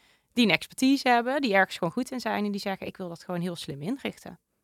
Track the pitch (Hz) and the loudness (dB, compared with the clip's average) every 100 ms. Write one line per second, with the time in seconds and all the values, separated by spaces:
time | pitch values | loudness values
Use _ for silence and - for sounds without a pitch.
0 | _ _ _ - 233 160 - - 262 269 | _ _ _ 2 4 2 -2 0 2 4
1 | 262 240 240 277 277 196 190 - 170 196 | 4 2 2 0 4 4 4 2 -4 -2
2 | 262 254 226 202 208 202 202 190 - - | -4 -6 -4 -2 -2 -4 -6 -6 -8 -10
3 | 180 170 - 180 175 170 - 139 151 277 | -10 -10 -8 -4 -4 -6 -10 -8 -6 -6
4 | 220 - - - _ _ | -8 -10 -16 -18 _ _